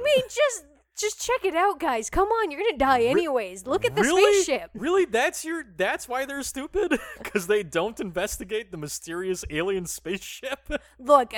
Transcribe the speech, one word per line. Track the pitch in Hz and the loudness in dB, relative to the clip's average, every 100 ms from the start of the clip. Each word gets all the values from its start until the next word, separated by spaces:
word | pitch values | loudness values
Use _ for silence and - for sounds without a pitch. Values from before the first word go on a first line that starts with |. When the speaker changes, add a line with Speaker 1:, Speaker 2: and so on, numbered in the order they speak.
Speaker 1:
mean, | 539 539 | 2 2
just, | 494 - 587 427 285 294 _ | 0 0 0 0 -14 _ _
just | - 427 - | -6 -6 -4
check | - 508 | -2 0
it | 381 320 | 0 2
out, | 403 330 | 0 0
guys. | 320 233 226 | -2 -2 -2
Come | 339 403 | 0 2
on, | 453 403 | 2 0
you're | 285 | 0
gonna | 427 233 | -2 2
die | 269 254 | 4 4
Speaker 2:
Re-, | 233 | 4
Speaker 1:
anyways. | 320 330 254 190 190 254 | 2 2 0 -2 -8 -2
Look | 339 | 0
at | 466 427 | 0 2
the | |
Speaker 2:
really? | 285 370 415 403 | 4 6 6 6
Speaker 1:
spaceship. | 339 233 170 | 4 -2 -4
Speaker 2:
Really? | 202 269 381 320 | -6 0 2 4
That's | 220 311 - | 2 0 -2
your, | 320 330 247 165 | -6 -8 -8 -2
that's | 196 330 - | -2 -2 -4
why | 254 277 | -6 -4
they're | 277 | -6
stupid? | - 262 294 381 349 277 - | -6 -8 -4 -2 0 0 -2
<laughs> | - | -14
'Cause | - 208 175 | -4 -4 2
they | 208 | 0
don't | 170 165 202 226 | 2 -2 -2 -4
investigate | 220 175 208 - 208 220 208 | -6 -4 -4 -6 -6 -6 -6
the | 175 | -10
mysterious | 147 - - 170 190 180 - | -8 -10 -8 -6 -4 -4 -4
alien | 151 185 196 170 | -2 -2 -2 -4
spaceship? | - 160 190 - - 262 269 - 294 | -8 -6 -8 -8 -12 -10 -10 -6 -8
<laughs> | - _ | -8 _
Speaker 1:
Look, | 262 285 247 | 4 4 4